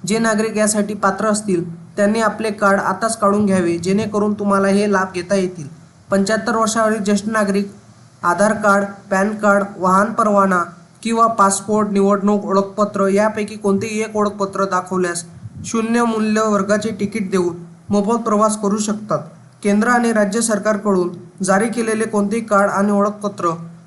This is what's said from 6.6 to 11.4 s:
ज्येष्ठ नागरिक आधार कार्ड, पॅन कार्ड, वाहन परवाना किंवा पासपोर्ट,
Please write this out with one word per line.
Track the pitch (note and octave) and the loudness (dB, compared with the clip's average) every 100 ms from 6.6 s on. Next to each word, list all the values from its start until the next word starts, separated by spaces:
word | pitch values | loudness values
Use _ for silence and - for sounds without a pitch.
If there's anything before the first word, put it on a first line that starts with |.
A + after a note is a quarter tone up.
| A3 A3+ A3 A3 | 0 2 0 0
ज्येष्ठ | G3 G3+ G#3+ | 0 0 0
नागरिक | A3 G3 G3 G3+ - - - - - | 0 0 0 -2 -8 -20 -20 -20 -4
आधार | F3 F3 G#3 | -2 2 2
कार्ड, | G#3 G#3 G3 G3 - - | 2 2 2 0 -6 -4
पॅन | F#3+ G3+ G#3+ | 0 0 0
कार्ड, | G#3 G3+ G3+ - | 2 2 0 -2
वाहन | F3+ F#3+ G#3+ | 2 2 2
परवाना | G#3+ G#3+ G3+ G3 F3+ E3+ - - - | 0 2 4 4 2 -2 -8 -20 -12
किंवा | A3+ A3+ A3+ | -4 2 2
पासपोर्ट, | A3+ | 4